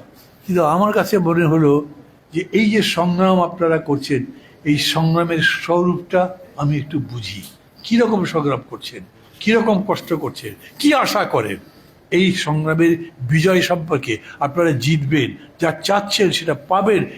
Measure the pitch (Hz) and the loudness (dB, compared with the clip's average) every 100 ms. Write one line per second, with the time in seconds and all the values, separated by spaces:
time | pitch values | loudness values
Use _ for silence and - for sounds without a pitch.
0 | - - - - - 180 156 170 208 214 | -8 -20 -20 -14 -4 0 2 2 2 2
1 | - 202 165 170 165 160 151 147 147 - | 0 0 2 2 2 4 4 2 0 -12
2 | - - _ 160 185 202 214 214 175 170 | -20 -20 _ -8 -2 2 2 2 0 0
3 | 175 175 190 190 170 170 170 160 156 143 | 0 2 2 2 0 0 0 0 0 -4
4 | - 135 - - - - 156 147 - 156 | -2 -4 -4 -12 -20 -6 -2 0 0 0
5 | 160 165 170 165 156 - - 175 180 175 | 2 2 0 0 0 0 0 0 2 -2
6 | - 185 180 - - - 147 147 - 156 | -2 0 0 -4 -16 -4 -2 -2 -4 -6
7 | 110 120 104 104 - - _ _ - 233 | -6 -10 -12 -12 -14 -20 _ _ -2 2
8 | 233 214 170 165 143 131 - 117 - 113 | 2 0 -2 -2 -2 -4 -6 -16 -14 -16
9 | 92 _ - - - 220 226 196 160 156 | -20 _ -20 -6 0 2 2 0 0 -4
10 | - 160 131 - 113 98 - - 285 285 | -4 -6 -6 -10 -14 -16 -18 -2 2 2
11 | 214 214 175 143 107 95 - - - _ | 2 0 0 -2 -2 -6 -12 -20 -20 _
12 | _ 175 190 - 151 151 156 160 165 165 | _ 2 2 0 -2 -2 0 2 2 2
13 | 165 - 123 160 175 180 170 175 160 147 | -4 -10 0 2 4 2 2 -2 -2 -4
14 | 120 107 - - 143 170 170 135 127 160 | -2 -8 -10 -8 -4 0 0 2 2 0
15 | 135 151 110 - - - 165 156 - 202 | 2 0 -2 -6 -18 -4 -4 -2 -2 -2
16 | 202 - 190 - 160 135 - 185 202 196 | 0 0 0 0 -4 -6 -2 0 2 2
17 | 139 | 0